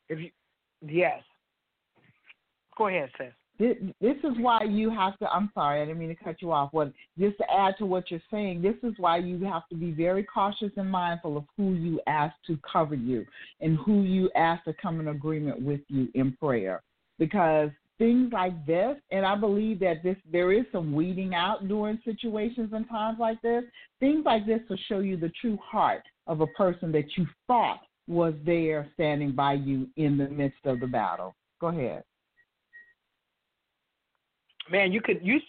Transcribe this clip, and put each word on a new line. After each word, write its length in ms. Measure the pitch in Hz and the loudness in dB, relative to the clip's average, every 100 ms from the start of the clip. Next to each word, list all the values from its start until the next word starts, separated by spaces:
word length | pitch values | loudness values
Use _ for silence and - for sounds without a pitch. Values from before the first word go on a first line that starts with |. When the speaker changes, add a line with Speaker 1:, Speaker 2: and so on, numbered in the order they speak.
| - | -12
Speaker 1:
if 100 | 156 | -10
you, 120 | 165 _ _ _ _ _ | -10 _ _ _ _ _
yes. 400 | 151 165 170 147 - _ _ _ _ _ _ _ _ _ - _ _ _ _ - | -4 0 0 -2 -10 _ _ _ _ _ _ _ _ _ -20 _ _ _ _ -2
Go 100 | 208 | 0
ahead, 220 | 180 135 - | 0 -4 -8
sis. 160 | 127 - _ - | -14 -16 _ -2
Speaker 2:
This, 200 | 233 - 190 - | 0 0 -6 -2
this 160 | 208 285 320 | 0 0 -2
is 120 | 233 | 0
why 260 | 240 226 | 2 2
you 260 | 214 208 220 | 2 0 0
have 280 | 226 190 196 | 0 -2 -2
to, 100 | 208 | -2
I'm 200 | 190 208 | 0 -2
sorry, 280 | - 147 147 | 0 0 0
I 40 | 151 | -2
didn't 140 | 165 | -6
mean 100 | 165 | -8
to 60 | 165 | -8
cut 260 | - - | -12 -8
you 100 | 175 | -2
off. 220 | 151 139 | 0 0
What, 180 | 156 143 - - - | 0 -2 -4 -14 0
just 200 | 202 202 | 0 2
to 120 | - | 0
add 260 | 190 196 196 | 2 2 0
to 80 | 202 | -2
what 260 | 185 180 | -2 -2
you're 80 | 165 - | -10 -6
saying, 320 | 214 202 175 | -4 -4 0
this 140 | 190 226 | 0 0
is 100 | 240 202 | -4 0
why 200 | 175 175 | 2 2
you 280 | 175 180 185 | 0 -4 -4
have 200 | 165 - | -4 -6
to 60 | 170 | -6
be 160 | 170 | -4
very 320 | 156 170 190 | 0 0 0
cautious 480 | 208 214 202 208 208 202 | -2 0 -2 -2 -6 -4
and 160 | 190 | -2
mindful 460 | 185 175 170 170 147 | -2 -2 -4 -4 -6
of 80 | 147 - | -6 -2
who 180 | 196 | 0
you 280 | 180 170 160 - | 0 0 -2 0
ask 300 | 151 151 - - | 0 0 -4 -6
to 120 | 156 - | -6 -2
cover 260 | 180 156 147 | 0 0 -2
you 300 | 120 123 98 - - _ | -2 -2 -4 -14 -20 _
and 160 | 160 160 | 0 0
who 240 | 208 202 | 4 4
you 280 | 190 190 185 - | 4 2 2 4
ask 300 | 165 170 - | 2 2 -4
to 80 | |
come 260 | 151 190 165 | -6 -6 -4
in 80 | 156 | -4
agreement 540 | 151 151 156 147 - | -4 -4 -2 -2 -4
with 180 | 135 143 - | -4 -4 -4
you 220 | 135 127 131 | -2 0 0
in 180 | 135 | 0
prayer. 480 | - 151 117 95 92 - _ _ - | 0 0 0 -2 -6 -10 _ _ -4
Because 520 | 160 208 165 156 151 143 _ - | 0 2 4 4 2 -4 _ 0
things 360 | 226 247 247 | 4 4 4
like 320 | 220 185 170 147 | 0 -2 -2 -2
this, 320 | 170 226 285 - | 0 0 -2 -4
and 140 | 190 190 | -2 0
I 120 | 208 | 2
believe 420 | 214 202 220 196 | 2 2 0 0
that 240 | 185 160 | 0 0
this, 140 | 180 190 - | -2 -4 -2
there 220 | 175 180 | 0 4
is 140 | 202 254 | 2 2
some 200 | 196 160 | -4 -2
weeding 400 | 147 175 180 190 | 0 0 -2 -2
out 320 | 175 180 214 190 | 0 0 -2 -2
during 280 | 208 214 220 | -2 -2 -2
situations 680 | - 214 233 214 220 247 220 | -4 -6 -4 -2 -2 -2 -4
and 120 | 220 226 | -4 -4
times 300 | 226 220 226 | -2 -2 0
like 200 | 226 226 | -2 0
this, 220 | 233 240 247 - - _ | 0 0 -2 -12 -20 _
things 240 | 269 311 302 | 2 4 4
like 200 | 226 208 | 2 2
this 140 | 226 226 | -2 -2
will 100 | 190 - | -8 -4
show 100 | 202 | -2
you 160 | 196 185 | 0 0
the 160 | 165 - | -2 -2
true 180 | 233 202 | -4 -4
heart 400 | - 214 147 95 - _ - | -2 2 2 0 -6 _ -6
of 140 | 156 | 0
a 60 | 156 | 0
person 440 | - 185 175 170 | 2 2 2 0
that 140 | 156 147 - | 0 0 -2
you 100 | 156 - - | -4 -4 2
thought 320 | 240 160 90 - _ - | 2 2 -2 -12 _ -4
was 240 | 170 165 151 151 | 0 0 0 0
there 440 | 170 160 151 147 - | 2 2 0 -4 -2
standing 360 | 151 147 143 | 0 0 0
by 220 | 131 139 | 2 2
you 340 | 143 139 135 131 - | 2 0 -2 -2 0
in 220 | 147 143 | 2 2
the 100 | 139 | 0
midst 380 | 147 139 - 139 | -2 -4 -2 -4
of 160 | 123 | -2
the 60 | 131 | -2
battle. 480 | 127 98 85 92 - _ _ | -2 -2 -4 -8 -14 _ _
Go 60 | 170 | -4
ahead. 360 | 170 120 80 - _ _ _ _ _ _ - - _ _ _ _ _ _ _ _ _ _ _ _ _ _ _ _ - - | -2 -4 -6 -12 _ _ _ _ _ _ -20 -20 _ _ _ _ _ _ _ _ _ _ _ _ _ _ _ _ -20 -2
Speaker 1:
Man, 200 | 185 190 | 2 2
you 80 | 208 | 2
could, 200 | - 180 | 0 0
you, 160 | 180 285 | 2 0